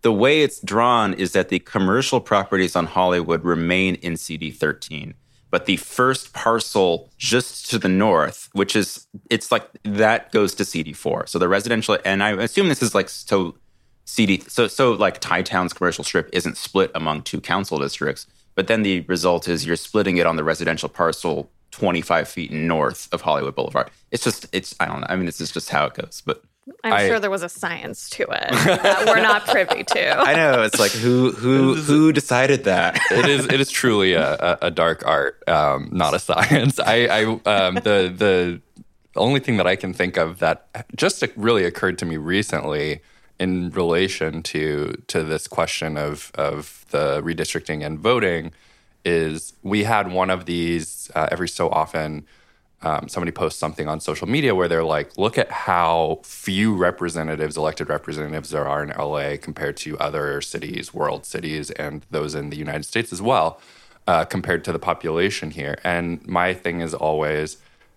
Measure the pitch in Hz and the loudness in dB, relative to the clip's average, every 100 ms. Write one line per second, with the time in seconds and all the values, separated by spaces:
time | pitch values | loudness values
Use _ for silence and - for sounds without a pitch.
0 | 117 104 123 156 143 - 95 104 120 120 | 4 4 4 4 2 0 -4 2 4 4
1 | 104 92 90 98 90 92 - - 95 110 | 2 0 0 0 0 -2 -2 -2 2 2
2 | 135 127 - 104 95 95 92 - 80 95 | 2 0 2 0 2 2 2 0 -2 2
3 | 92 90 80 82 82 85 82 90 95 90 | 2 2 2 0 2 0 2 2 2 -2
4 | - 82 - - 80 - 78 - - 78 | -6 -8 -8 -8 -8 -2 -2 -2 -8 -12
5 | - - _ _ _ 131 - - - - | -14 -18 _ _ _ -2 0 -2 -2 0
6 | 127 127 - - - 113 - 107 92 82 | 2 2 -6 -4 0 0 0 2 2 2
7 | - _ - 123 - - - 113 92 95 | -4 _ 0 0 0 -10 -4 -2 2 2
8 | 107 87 73 - - 151 151 110 95 - | 4 4 2 -4 -10 -2 0 0 -2 -6
9 | _ 101 _ 113 - 117 - - 107 101 | _ -20 _ -4 0 -2 -2 -12 -6 2
10 | 107 117 - 110 101 - 98 87 80 76 | 4 2 0 2 2 0 -4 -4 -6 -6
11 | - 78 - 85 90 98 110 113 113 101 | -4 -4 -4 0 2 2 2 -2 2 0
12 | 95 98 104 101 117 - 190 143 117 101 | 2 2 2 0 0 2 2 2 2 2
13 | 95 - - 101 87 - _ _ _ _ | 0 -6 0 0 0 -6 _ _ _ _
14 | - - 107 92 - - 113 - 131 101 | -10 0 2 2 0 0 0 4 2 4
15 | 98 - - 85 90 95 87 - 90 - | 2 0 -2 -2 0 0 -2 -2 -2 -2
16 | 87 90 80 - 82 - - - 95 - | -2 -2 0 -2 -4 -8 -4 0 0 0
17 | 78 76 - 78 - 92 98 76 71 - | -4 -4 -6 -10 -4 -4 -2 -2 -4 -2
18 | 76 67 - _ _ - 95 113 104 90 | -4 -6 -12 _ _ -4 0 2 2 0
19 | 85 87 90 87 85 85 71 85 - 107 | 0 0 2 0 0 -4 -2 -4 0 0
20 | 98 90 82 82 78 78 85 80 78 - | 2 4 2 2 0 0 -2 -2 -6 0
21 | 85 80 87 78 71 _ _ - 98 87 | 0 0 -2 -4 -6 _ _ -4 0 0
22 | 80 82 - - 82 78 82 80 71 - | 2 0 0 -6 -8 -4 0 2 0 -2
23 | - 85 82 73 67 69 - - - _ | -8 -4 0 0 -2 -4 -2 -2 -4 _
24 | _ 120 - - - 95 - - 85 78 | _ -4 -2 -4 -4 -6 -6 -6 -4 -4
25 | - 92 87 - 80 82 - 76 73 - | -4 -2 -2 -4 -6 -6 -2 0 0 -2
26 | - - - - _ _ - - 226 208 | -12 -10 -6 -6 _ _ -20 -10 0 2
27 | 202 226 202 190 175 - 175 170 - - | 2 2 0 -4 -6 -8 -8 -8 -10 -12
28 | - - - - - - 147 175 196 196 | -14 -8 -4 -4 -2 2 2 4 4 4
29 | 214 220 220 208 - - 185 - - - | 4 4 4 2 2 2 2 -2 -2 0
30 | - - - 156 156 127 110 - 101 117 | 2 2 4 4 4 4 4 4 2 2
31 | 120 123 127 - 123 135 135 131 151 147 | 2 4 4 2 2 4 6 4 4 6
32 | 156 147 - 123 139 139 104 92 92 - | 6 4 2 2 4 4 4 4 2 2
33 | - 101 123 139 123 139 135 - 127 107 | 2 4 4 2 2 2 2 2 2 4
34 | 95 85 73 76 85 87 87 80 82 82 | 6 4 2 0 0 0 0 2 2 2
35 | - 76 69 - - 80 73 69 71 90 | 2 2 2 -4 0 2 4 0 -2 0
36 | 78 85 - 78 - 143 127 - - 117 | 2 0 2 2 4 4 4 2 2 4
37 | 120 107 110 113 - 101 95 92 107 101 | 4 4 2 0 2 2 2 2 2 4
38 | 92 90 104 92 90 87 _ - - _ | 2 2 4 4 2 -2 _ -20 -20 _
39 | _ - 110 139 135 110 90 92 95 92 | _ 0 2 2 2 2 2 2 -2 -2
40 | 90 90 82 85 82 80 _ - - - | -2 0 -2 0 0 0 _ -16 -14 -2
41 | 180 - - - 107 113 87 - 95 85 | -2 0 -6 -2 2 2 2 0 -2 -2
42 | 87 80 76 92 104 80 71 76 76 73 | -4 -4 -2 -2 0 -4 -2 -2 -2 -6
43 | _ _ _ _ 92 92 87 78 85 82 | _ _ _ _ -2 -2 -2 -2 2 2
44 | 95 - 80 80 80 78 78 73 76 - | 2 -2 -4 -4 -6 -4 -2 -2 -4 -8
45 | - - 80 78 - - 82 - 80 76 | -4 -4 -2 -4 -4 -2 -2 -2 -6 -4
46 | 73 76 - - 73 76 73 - _ 71 | -6 -8 -12 -4 -4 -4 -10 -18 _ -2
47 | 73 71 76 82 80 82 - 78 73 78 | 0 -2 -4 -4 -4 -6 -6 -8 -6 -4
48 | 104 123 101 85 82 - _ _ _ _ | 0 2 2 -2 -6 -14 _ _ _ _
49 | - 85 80 80 - - 92 104 104 110 | 0 0 0 -4 -10 -14 -2 0 2 0
50 | 95 90 92 92 85 87 85 85 78 - | 0 0 0 0 -2 -2 0 -2 -4 -12
51 | - - 78 80 - - 85 - 78 - | -8 -2 -2 -2 -4 -2 0 0 -2 -2
52 | - 156 - _ _ _ _ _ 80 76 | -6 -8 -12 _ _ _ _ _ -4 -4
53 | - - 87 82 80 - 82 78 78 78 | -4 -6 -6 -4 -4 -4 -8 -6 -6 -6
54 | - - 85 135 143 95 87 85 80 78 | -6 -6 -2 0 2 2 2 2 0 -2
55 | 73 - 104 113 113 - - 90 82 82 | -4 -2 -2 0 -4 -4 -2 2 2 2
56 | 80 80 - - - 95 110 101 90 87 | 0 -2 -8 -12 -6 0 0 2 0 0
57 | 87 82 78 76 78 76 78 78 78 76 | -4 -4 -4 -4 -4 -2 -4 -4 -6 -6
58 | - 76 76 78 73 78 73 73 73 - | -6 -8 -6 -8 -6 -4 -2 -2 -4 -6
59 | 73 76 71 71 - 76 73 73 - 73 | -4 -4 -4 -6 -10 -6 -6 -6 -10 -4
60 | 71 - 151 139 - - 139 - - 156 | -4 -2 -4 -4 -6 -10 -8 -10 -10 -4
61 | 151 151 - - 117 78 71 - 76 73 | -4 -4 -8 -8 -6 -8 -8 -8 -10 -10
62 | - 80 76 76 73 73 71 76 73 113 | -6 -4 -4 -6 -8 -8 -8 -8 -4 -4
63 | 117 87 104 127 80 - - - - _ | -4 -4 0 2 2 -2 -20 -20 -20 _
64 | - 85 82 92 90 87 - 82 - 82 | 0 2 2 -4 -2 -2 -2 -4 -2 -4
65 | 82 80 95 104 80 73 71 - 90 87 | -2 0 0 -2 -8 -10 -8 -6 -2 -2
66 | 87 85 - 90 90 90 87 85 82 80 | -2 -6 -2 0 0 -2 -4 -4 -6 -4
67 | 78 78 76 76 78 - _ _ _ | -2 0 0 -2 -4 -8 _ _ _